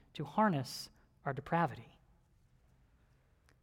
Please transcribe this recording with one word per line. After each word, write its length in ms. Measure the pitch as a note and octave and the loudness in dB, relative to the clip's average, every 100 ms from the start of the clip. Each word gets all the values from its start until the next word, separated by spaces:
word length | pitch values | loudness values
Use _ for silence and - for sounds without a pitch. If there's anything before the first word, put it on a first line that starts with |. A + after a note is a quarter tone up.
| - | -14
to 100 | - | -10
harness 640 | D3 - G#3+ D#3 B2 - - - _ _ | -4 2 4 4 -2 -8 -14 -18 _ _
our 80 | - | -6
depravity." 640 | C3+ - E3 D#3+ - - - _ _ _ _ _ _ _ _ _ _ _ _ _ _ _ _ | -6 0 2 2 0 -16 -20 _ _ _ _ _ _ _ _ _ _ _ _ _ _ _ _